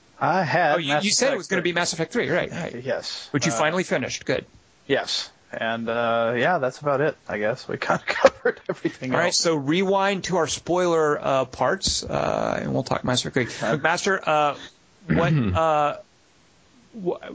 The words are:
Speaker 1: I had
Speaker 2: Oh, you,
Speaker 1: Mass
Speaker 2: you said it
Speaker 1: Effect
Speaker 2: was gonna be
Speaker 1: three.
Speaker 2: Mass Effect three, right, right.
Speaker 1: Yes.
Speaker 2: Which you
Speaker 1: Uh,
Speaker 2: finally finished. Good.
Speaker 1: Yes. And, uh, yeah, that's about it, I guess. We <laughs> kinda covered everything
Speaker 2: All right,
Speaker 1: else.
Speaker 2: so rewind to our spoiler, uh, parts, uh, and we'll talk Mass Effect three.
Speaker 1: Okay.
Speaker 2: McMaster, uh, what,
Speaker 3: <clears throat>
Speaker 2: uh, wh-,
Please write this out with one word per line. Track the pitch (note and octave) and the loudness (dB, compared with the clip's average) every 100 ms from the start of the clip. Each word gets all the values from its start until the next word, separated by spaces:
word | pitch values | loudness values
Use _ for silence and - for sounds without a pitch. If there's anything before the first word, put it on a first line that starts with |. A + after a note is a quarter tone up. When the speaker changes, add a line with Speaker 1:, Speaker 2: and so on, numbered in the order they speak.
| _ - | _ -4
Speaker 1:
I | C3 F3+ | 0 2
had | E3 D#3+ E3 D#3+ | 2 2 4 2
Speaker 2:
Oh, | |
you, | C#3+ | 2
Speaker 1:
Mass | D3 | 0
Speaker 2:
you | G3 | 2
said | - C4 | 2 2
it | |
Speaker 1:
Effect | - | 0
Speaker 2:
was | E3 | -2
gonna | F#3 | -2
be | F3 | 0
Speaker 1:
three. | E3+ | 0
Speaker 2:
Mass | E3+ | -2
Effect | D#3+ E3 | -2 -2
three, | A#3+ D#3+ | -2 0
right, | E3 - | 0 -2
right. | - E3 - | -6 -8 -6
Speaker 1:
Yes. | C3 F#2+ - - - | -4 -4 -4 -12 -4
Speaker 2:
Which | C#3+ D#3+ | 0 0
you | |
Speaker 1:
Uh, | C3+ | 2
Speaker 2:
finally | D#3 F3 | 2 0
finished. | F#3 E3+ B2 - - | 0 -2 -2 -6 -4
Good. | - - - _ _ - | -4 -4 -16 _ _ -2
Speaker 1:
Yes. | C3 - - - - _ | 0 0 -4 -6 -14 _
And, | - A2+ A#2 A2+ | -6 -4 -2 -2
uh, | A#2 A#2 A#2 A#2 A#2+ | 0 2 2 2 2
yeah, | C#3 F3+ | 2 2
that's | B2+ - | 0 -2
about | D3 C3+ | -2 0
it, | D3+ - - | 0 -2 -6
I | G#2 | -2
guess. | G#2+ B2+ - | -2 -2 -6
We | - | -4
<laughs> | - | -2
kinda | - - | -2 -2
covered | - - - - - - | 4 4 4 -2 -4 -6
everything | F#3 D#3 - C3 | -6 -6 -6 -2
Speaker 2:
All | C3+ | 0
right, | F3 | 2
Speaker 1:
else. | E3+ | 2
Speaker 2:
so | F3 D#3+ | 2 0
rewind | C3+ E3+ F#3+ G3 G3 G3 - | 2 0 2 2 2 0 -2
to | F3 | 0
our | D3+ | 0
spoiler, | - - F3 F3+ E3 D#3 D3 | -2 -2 2 4 4 2 2
uh, | C#3 C3+ C3 | 2 0 0
parts, | - B2+ F#3 - - | 0 0 2 -2 -4
uh, | - C#3+ - G#1+ A1 - | -2 -2 0 0 0 -2
and | - | -2
we'll | C3+ | -2
talk | C3 C#3+ | 0 -2
Mass | - B2 C3 | 0 0 0
Effect | C3 A#2+ | -2 -2
three. | - A2 | -2 -2
Speaker 1:
Okay. | B2 | 0
Speaker 2:
McMaster, | D#3 E3+ - F#3+ - | 0 0 0 0 2
uh, | D#3 D3 C3+ - - _ _ E3 | 2 2 -2 -10 -20 _ _ -2
what, | D#3 E3+ | 2 4
Speaker 3:
<clears throat> | D#3 A2 F#2 | 2 2 2
Speaker 2:
uh, | D#3+ D3+ D3 - - _ _ _ _ _ _ - - | 2 4 2 -2 -10 _ _ _ _ _ _ -20 -20
wh-, | A#3 F3 - - | -6 -4 -4 -8